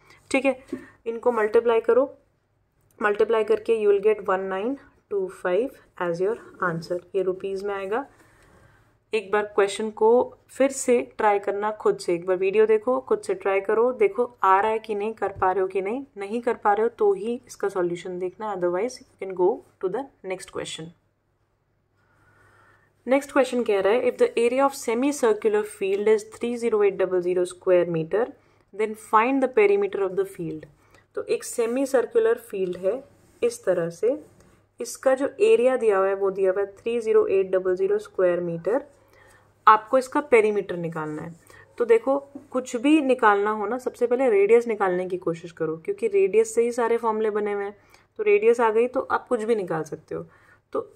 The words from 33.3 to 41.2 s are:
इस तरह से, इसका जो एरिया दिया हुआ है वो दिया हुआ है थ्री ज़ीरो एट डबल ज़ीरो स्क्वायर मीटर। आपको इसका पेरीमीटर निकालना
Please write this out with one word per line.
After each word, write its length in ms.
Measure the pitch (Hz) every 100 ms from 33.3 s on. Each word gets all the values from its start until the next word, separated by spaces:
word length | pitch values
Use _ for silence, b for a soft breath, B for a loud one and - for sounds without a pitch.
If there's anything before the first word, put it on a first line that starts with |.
| _
इस 220 | 240 233
तरह 260 | 196 175 165
से, 280 | 165 220 302 - b b b b -
इसका 340 | 233 - 262
जो 140 | 262 277 -
एरिया 340 | 220 233 254 254
दिया 220 | 220 190
हुआ 100 | 190
है 60 |
वो 160 | 196 196
दिया 220 | 190 190
हुआ 80 | 196
है 60 | 196
थ्री 240 | - 233 233
ज़ीरो 260 | 220 214 -
एट 220 | 190 190
डबल 240 | 185 185 185
ज़ीरो 220 | 190 208
स्क्वायर 400 | - - 185 175
मीटर। 420 | 175 165 185 269 - b b b b b b _ -
आपको 320 | 220 - 262
इसका 220 | 254 294
पेरीमीटर 540 | 294 226 214 208 185 175
निकालना 460 | 165 165 156 151